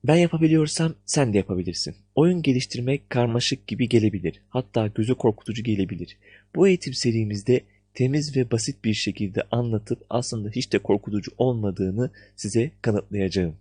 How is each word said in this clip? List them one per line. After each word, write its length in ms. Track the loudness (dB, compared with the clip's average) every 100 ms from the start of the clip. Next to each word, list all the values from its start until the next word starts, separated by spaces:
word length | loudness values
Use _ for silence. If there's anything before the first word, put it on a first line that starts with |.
Ben 120 | 4 4
yapabiliyorsam 800 | 4 4 4 4 2 0 -2 -4 -4
sen 280 | 0 2
de 40 | 2
yapabilirsin. 580 | 0 -4 -4 -6 -8 -10 _ 2
Oyun 260 | 2 2
geliştirmek 680 | 0 0 -2 -6 -4 -4 _
karmaşık 580 | 0 0 0 -2 -4 -6
gibi 220 | -4 2
gelebilir. 520 | 4 4 0 -4 -6 _
Hatta 380 | -6 -2 -2 -2
gözü 280 | -2 -2 2
korkutucu 480 | 0 0 -8 -6
gelebilir. 540 | -2 -2 -2 -6 -12 -16 _ -20 _ 2
Bu 120 | 4
eğitim 260 | 4 -2
serimizde 680 | -2 0 0 -2 -4 2 0 _ _ _
temiz 420 | -2 0 0 0 -2
ve 140 | 0
basit 340 | -2 -2 -4 -2
bir 80 |
şekilde 500 | -2 -4 -4 -4 -4 -2
anlatıp 540 | -2 0 -4 -4 -8 -4
aslında 400 | -4 -4 -8 -6
hiç 240 | -6 -2
de 60 | -2
korkutucu 520 | 2 -2 0 -4 -6 -2
olmadığını 760 | 0 0 -2 -2 -2 -2 -4 -8 -20 -10
size 360 | -2 -2 -2 _
kanıtlayacağım. 760 | -2 -2 -2 -2 0 0 -2 -6